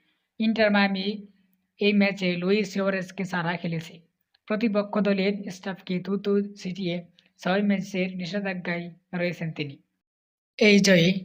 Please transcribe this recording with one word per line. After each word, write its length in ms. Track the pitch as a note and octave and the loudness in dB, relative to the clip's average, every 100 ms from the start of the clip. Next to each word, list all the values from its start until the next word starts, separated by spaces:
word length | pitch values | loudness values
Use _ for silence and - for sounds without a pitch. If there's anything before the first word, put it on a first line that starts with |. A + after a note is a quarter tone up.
| _ _ _ - | _ _ _ -2
ইন্টার 320 | A3 A3 G#3+ | 0 4 4
মায়ামি 540 | G3+ G3 F#3+ G3 G#3 - _ _ _ _ - | 4 2 0 -4 -6 -10 _ _ _ _ 0
এই 140 | G3+ | 2
ম্যাচে 420 | G#3 G3 F#3+ F#3 F3 | 4 2 2 -2 0
লুইস 380 | F3+ G#3 F#3+ | 0 0 0
সুয়ারেজকে 520 | G3 G3 F#3+ F3+ - F#3 | -2 -2 -2 -6 -8 -6
ছাড়া 320 | F#3 E3 F3+ | -4 -4 -4
খেলেছে। 420 | F3 E3 - - _ _ _ _ - | -4 -6 -8 -18 _ _ _ _ -6
প্রতিপক্ষ 540 | G#3+ A#3 G3+ G3+ G#3+ | -2 0 0 0 0
দলের 520 | G3+ G3 F#3+ G3+ G3+ | 2 2 0 -2 -6
স্টাফকে 480 | F3+ G3 F#3 - F3+ | -10 -10 -10 -6 -6
থুতু 540 | F#3 G3 G3+ G3+ G3+ | -2 -4 0 0 -2
ছিটিয়ে 500 | G3+ F#3 F3+ F3+ F3 E3+ _ _ - | -8 -10 -6 -4 -4 -8 _ _ -8
ছয় 200 | F3+ F#3+ | -2 0
ম্যাচের 540 | G#3 F#3+ - F#3 F#3 F#3 | 2 0 -2 -4 -4 -4
নিষেধাজ্ঞায় 720 | E3+ G3+ G3 F#3 F3 E3+ F3 E3+ - | -6 -6 -4 -6 -6 -6 -8 -14 -10
রয়েছেন 380 | F3 F3 E3 D#3+ | -4 -4 -4 -8
তিনি। 260 | D#3 C#3+ C3+ _ _ _ _ _ _ _ - | -6 -8 -10 _ _ _ _ _ _ _ 2
এই 220 | G#3+ G3+ | 6 6
জয়ে 320 | G3 F3+ E3 F#3+ | 6 6 6 2